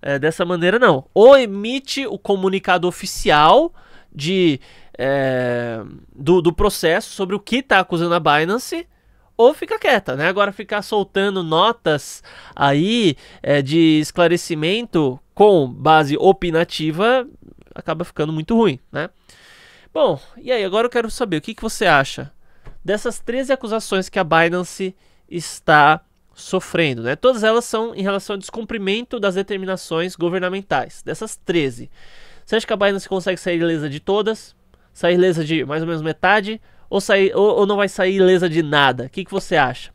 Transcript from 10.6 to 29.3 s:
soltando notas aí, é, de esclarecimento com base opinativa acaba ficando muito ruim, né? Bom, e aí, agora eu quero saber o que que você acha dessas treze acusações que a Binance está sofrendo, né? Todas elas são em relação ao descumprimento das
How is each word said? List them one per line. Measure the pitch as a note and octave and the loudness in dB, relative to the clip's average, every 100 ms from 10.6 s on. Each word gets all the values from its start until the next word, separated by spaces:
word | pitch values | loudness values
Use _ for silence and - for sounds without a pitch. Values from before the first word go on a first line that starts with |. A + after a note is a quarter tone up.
| G#3+ G#3 | -8 -8
soltando | G3 G#3+ G3 G3 G3 F#3+ | -4 -4 -2 -2 -2 -2
notas | E3+ D#3+ G#3 A#3+ - D3+ - - - - - | 0 2 2 2 -2 -2 -4 -18 -20 -20 -20
aí, | - C#3 C#3+ F3+ A#3 G3+ C3+ - - | -2 0 2 2 2 2 0 -10 -12
é, | - D3 | -2 0
de | C3+ D#3+ E3 D#3 | 2 4 4 4
esclarecimento | D3+ - E3+ E3+ - E3 D#3 G#3 A#3+ F3 C#3+ B2+ _ | 0 2 2 2 -4 -4 -2 -2 -2 -2 -2 -4 _
com | - G#3 F#3 C3 | 4 6 6 2
base | C3 C#3 D#3 D3 D3 | -2 4 4 4 2
opinativa | F#3 F#3+ F3+ D#3+ E3+ - D#3 D#3 A3 B3+ B3 - - - _ | 2 2 0 0 -2 -4 -6 -2 0 0 -2 -16 -20 -20 _
acaba | - - D#3+ | -16 -8 -8
ficando | - - D3+ | -8 -6 -4
muito | D#3 D#3 A3+ | -4 0 2
ruim, | A3 B2+ _ | 2 0 _
né? | C3+ D#3+ _ _ - - - - - _ | -10 -10 _ _ -20 -20 -20 -20 -20 _
Bom, | D#4+ A#3+ D3 - - | 0 0 0 -8 -18
e | - | -4
aí, | B3 | -2
agora | F#3+ G3 A#3+ | 0 0 0
eu | |
quero | A#3+ A3+ | -2 -4
saber | - A#3+ D#3+ | -4 -4 -4
o | |
que | - | -6
que | A3 | -8
você | A3 - F#3 | -8 -2 2
acha | D3 C#3 - C3+ - - - - - | 4 2 -6 -14 -16 -20 -20 -20 -14
dessas | - G3+ B3 - | -6 -4 -4 -8
treze | - A#3+ C4 | -6 -6 -2
acusações | C4+ A3+ A3 - F#3+ F#3 | -2 -2 -6 -2 -4 -2
que | - | -4
a | |
Binance | E3+ D#3+ E3+ F3 F3+ - F#3+ F#3 _ _ _ | 2 2 2 0 -6 -8 -10 -10 _ _ _
está | F3 D#3 - - D3+ C#3+ D#3 _ _ _ | -12 -10 -10 4 6 6 4 _ _ _
sofrendo, | - - F#3+ - E3+ D#3+ A#2+ | -20 -6 -6 -4 -2 -2 -2
né? | A#2 D3+ | -4 0
Todas | B3+ B3 | 0 2
elas | A3 A3+ | 2 0
são | A3+ A3 A3+ | 0 -6 -6
em | A3+ | -4
relação | F#3+ G3 F#3+ | -4 -4 -6
ao | G3+ | -10
descumprimento | F#3+ - A3+ A#3 F#3+ G#3 A#3+ A#3+ | -10 -14 -10 -6 -4 -4 -4 -4
das | G3 | -2